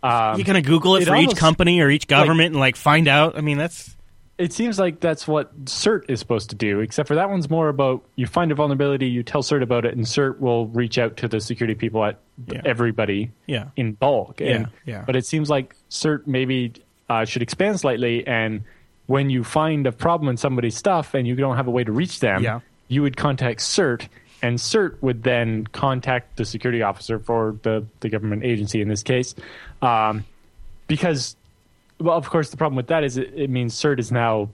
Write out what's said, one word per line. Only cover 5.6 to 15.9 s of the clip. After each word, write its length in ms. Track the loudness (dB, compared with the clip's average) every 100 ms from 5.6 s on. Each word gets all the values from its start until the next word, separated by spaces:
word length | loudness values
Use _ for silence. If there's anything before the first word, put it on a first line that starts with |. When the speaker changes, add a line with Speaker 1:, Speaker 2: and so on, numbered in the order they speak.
| -10
Speaker 1:
cert 440 | 0 2 2 0
is 80 | -6
supposed 320 | 0 -2 -2
to 60 | -4
do, 240 | 0 0
except 260 | -2 -2 0
for 80 |
that 160 | 2 2
one's 180 | -2 0
more 200 | 0 0
about 340 | 2 0 0 _ -6
you 100 | -2
find 240 | 0 0
a 40 | 2
vulnerability, 500 | 0 2 0 0 0
you 160 | -2
tell 220 | -2 -4
cert 180 | 0 0
about 220 | 2 0
it, 100 | 0 -2
and 80 | -2
cert 340 | 0 0 0
will 260 | 0 0 0
reach 320 | -2 -2 0
out 180 | -2 -2
to 100 | -4
the 120 | -4
security 360 | -4 -4 -2 -2
people 280 | -2 0
at 140 | -2 -4 _ -20 -14
Speaker 2:
Yeah. 120 | -6
Speaker 1:
everybody 680 | -2 0 0 0 -2 -2 -4 -10 -6
Speaker 2:
Yeah. 200 | -6 -6 -4
Speaker 1:
in 160 | -4
bulk. 480 | 0 0 0 -2 -6
And, 80 | -2
Speaker 2:
Yeah, 180 | -2 -4 -10 -14 -10
yeah. 60 | -4
Speaker 1:
but 80 |
it 100 | -4
seems 240 | -2 -4 0
like 280 | -2 -2 -16
cert 380 | _